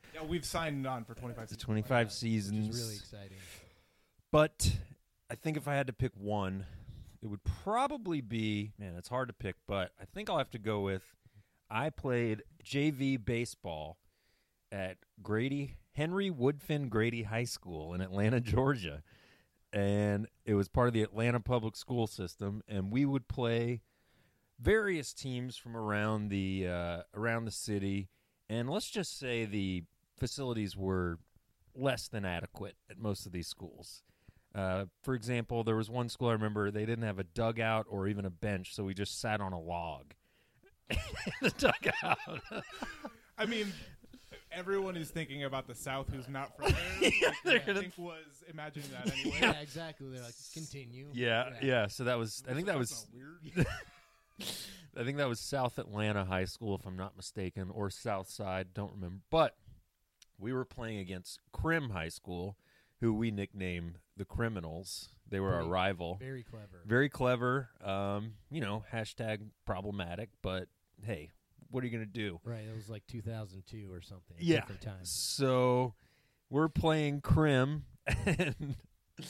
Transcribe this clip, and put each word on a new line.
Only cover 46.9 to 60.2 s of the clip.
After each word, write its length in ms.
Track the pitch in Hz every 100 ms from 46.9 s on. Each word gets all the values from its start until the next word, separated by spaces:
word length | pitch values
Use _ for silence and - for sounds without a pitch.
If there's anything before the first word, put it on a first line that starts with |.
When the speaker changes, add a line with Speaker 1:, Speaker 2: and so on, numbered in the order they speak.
| - 359
Speaker 2:
<laughs> 0 | -
Yeah, 60 | -
Speaker 1:
Like, 80 | - -
Speaker 2:
they're 100 | 247
Speaker 1:
I 100 | 156
Speaker 2:
gonna 160 | 196
Speaker 1:
think 120 | 180 175
was 460 | 175 160 156 143 170
imagining 380 | 156 151 147 139
that 200 | 135 214
anyway. 240 | - - -
Speaker 3:
<laughs> 40 |
Yeah, 100 | 247 151
exactly. 460 | 147 160 165 - 135
They're 140 | 127
like, 100 | 120 117 -
"Continue." 560 | 160 160 139 120 123 143
Speaker 2:
Yeah, 360 | 123 120 113 127 120
Speaker 3:
Yeah. 60 | 131
Speaker 2:
yeah. 200 | 123 104
So 180 | - 123
that 120 | 120
was, 240 | 113 - -
I 40 |
think 120 | 131 196
that 140 | 156
Speaker 1:
That's 120 | 120
Speaker 2:
was 160 | - -
Speaker 1:
not 400 | 123 139 175 156 175
weird. 120 | 156
<laughs> 60 | - - - - _ _ -
Speaker 2:
I 640 | - - - - - -
think 140 | 120 143
that 120 | 139
was 100 | 117
South 380 | - 139 127 -
Atlanta 480 | - 104 107 104 92
High 200 | 92 92
School, 300 | - 110 95
if 100 | 98
I'm 120 | 92
not 180 | 95 95
mistaken, 540 | - - 92 101 95
or 200 | 107 101
South 400 | - 117 98 95
Side, 440 | - 101 92 92
don't 200 | 98 101
remember. 260 | 98 90 95 -
But 260 | 160 139 - - - _ _ _ _